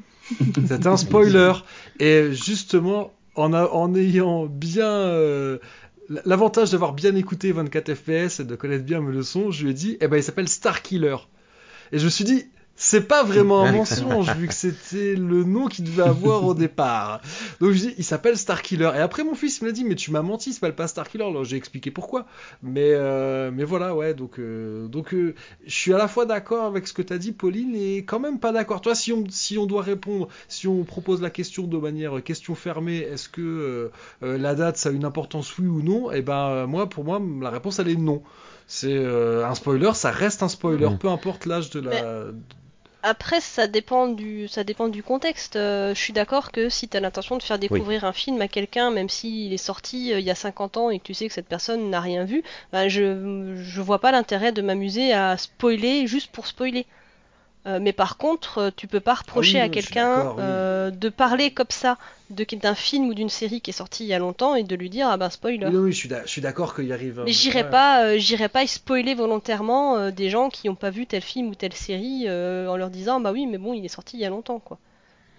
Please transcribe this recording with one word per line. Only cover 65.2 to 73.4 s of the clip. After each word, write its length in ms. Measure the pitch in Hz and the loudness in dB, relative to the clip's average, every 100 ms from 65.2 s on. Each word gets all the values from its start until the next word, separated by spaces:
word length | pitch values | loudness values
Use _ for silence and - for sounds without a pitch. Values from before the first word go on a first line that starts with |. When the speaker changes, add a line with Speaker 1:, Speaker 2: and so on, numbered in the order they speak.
| 185 | -2
Speaker 3:
spoiler. 360 | - 233 233 175 | -4 -4 -2 2
Speaker 1:
Oui, 60 | |
non, 60 | 185 | 2
oui, 100 | 190 | 2
je 40 | - | 0
suis 120 | 123 | -4
d'a-, 160 | 123 | -8
je 40 | 123 | -6
suis 120 | - | -6
d'accord 340 | 135 135 170 | -6 -4 -6
qu'il 120 | - 127 | -4 -6
y 60 | |
arrive 280 | 123 127 120 | -6 -6 -6
un 40 | |
Speaker 3:
Mais 60 | 120 | 0
j'irai 320 | 117 262 247 | 2 2 2
Speaker 1:
ouais. 80 | 147 | 4
Speaker 3:
pas, 340 | 254 277 254 | 6 8 6
euh, 140 | 220 214 | 6 4
j'irai 300 | 202 226 214 | 2 2 2
pas 180 | 262 269 | 2 0
spoiler 480 | - - 254 247 | -2 -2 0 0
volontairement, 800 | 247 226 214 220 208 214 254 285 226 | 0 0 -2 -2 -2 2 2 4 2
euh, 140 | 196 | 0
des 180 | 190 190 | -2 0
gens 200 | 220 262 | 2 0
qui 200 | - 208 | -2 -6
ont 60 | |
pas 160 | 190 196 | -4 -6
vu 160 | 196 247 | -6 -4
tel 160 | 196 | -6
film 280 | - 262 233 | -4 -6 -4
ou 40 | |
telle 180 | 196 190 | -4 -8
série, 520 | - - 185 240 269 220 | -8 -6 -6 -4 -4 -2
euh, 400 | 175 180 185 185 | -2 -2 -4 -2
en 100 | 185 | -4
leur 140 | 185 | -4
disant, 300 | 185 202 254 | -6 -2 0
bah 100 | 214 | 0
oui, 160 | 226 | -2